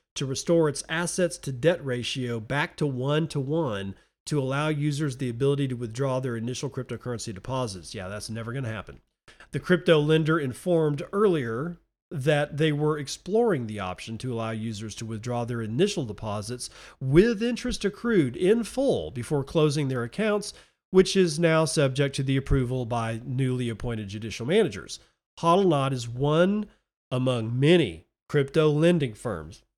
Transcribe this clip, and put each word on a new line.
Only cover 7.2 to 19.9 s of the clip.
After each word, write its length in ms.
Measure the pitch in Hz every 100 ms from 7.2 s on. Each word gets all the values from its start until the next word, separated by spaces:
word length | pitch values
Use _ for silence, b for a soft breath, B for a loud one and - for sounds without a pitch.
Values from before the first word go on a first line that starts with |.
| -
deposits. 580 | 95 - 131 123 92 82
Yeah, 140 | 107 92
that's 240 | 104 -
never 220 | 110 117
gonna 160 | 131 123
happen. 320 | 110 - 67 _ _ _ B B
The 100 | 143
crypto 380 | - 180 175 156
lender 400 | 147 156 156 165
informed 640 | 135 120 180 170 156 143 170
earlier 640 | 202 208 165 117 113 165 170 _ _ -
that 440 | 151 135 147 147 143
they 140 | 160
were 280 | 147 151 151
exploring 680 | 139 - - 214 240 160 113
the 140 | 107
option 360 | 92 92 - 113
to 140 | 131
allow 180 | 117 113
users 440 | 113 113 104 110
to 120 | - 113
withdraw 380 | 110 120 120
their 160 | 117 120
initial 440 | 107 117 202 185
deposits 680 | 123 98 110 104 104 123 - B B B
with 420 | 131 147 226 208
interest 420 | 233 233 247 -
accrued 520 | 196 - 240 214 131 117
in 260 | 175 226
full 480 | 214 - 269 139 -
before 320 | 127 117 147
closing 460 | 135 170 156 143
their 160 | 139